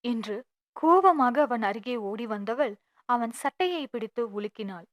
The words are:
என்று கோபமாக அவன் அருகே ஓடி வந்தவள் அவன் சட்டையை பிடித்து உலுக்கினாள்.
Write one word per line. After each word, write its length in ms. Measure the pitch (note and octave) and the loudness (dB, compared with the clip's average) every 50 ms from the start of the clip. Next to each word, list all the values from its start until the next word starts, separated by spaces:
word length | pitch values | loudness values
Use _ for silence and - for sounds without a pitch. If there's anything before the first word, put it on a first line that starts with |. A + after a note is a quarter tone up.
| - | -2
என்று 320 | A#3+ A#3+ A3+ G3+ G#3+ G3+ A3 - _ _ _ _ _ _ | -4 -4 -4 -4 -6 -8 -8 -10 _ _ _ _ _ _
கோபமாக 600 | - - D#4+ E4+ F#4+ F4+ F#4+ E4+ D4 B3+ B3 A#3+ C#4+ | 2 6 6 6 8 8 6 6 6 2 4 4 2
அவன் 220 | D4 A3 B3 A3+ A3 | 2 2 0 -2 0
அருகே 320 | G3 G3+ A3+ G3+ B3 B3 A#3 | -2 -2 -4 -6 -6 -6 -6
ஓடி 240 | G#3 G3 G#3 G#3+ A#3 | -6 -6 -6 -6 -6
வந்தவள் 480 | A3 G#3+ G#3 G3+ G#3 A#3 B3+ D4 A3+ G#3 _ _ _ _ _ _ - | -6 -6 -6 -4 -6 -2 -2 -2 -2 -2 _ _ _ _ _ _ -2
அவன் 240 | A#3+ A#3+ A#3 A3+ A#3 | -2 0 -2 -4 -6
சட்டையை 500 | - - C#4 _ _ F#4 F4+ F4+ E4 C#4 | -6 -6 -6 _ _ -2 -2 0 -4 -6
பிடித்து 360 | - - A#3+ A3 G#3 _ A#3+ A#3 A3 | -6 -6 -8 -8 -6 _ -6 -6 -4
உலுக்கினாள். 560 | G3+ G#3 G#3 G#3 _ - G#3+ G3 F#3+ F3 E3 _ | -6 -8 -8 -8 _ -10 -10 -10 -10 -14 -18 _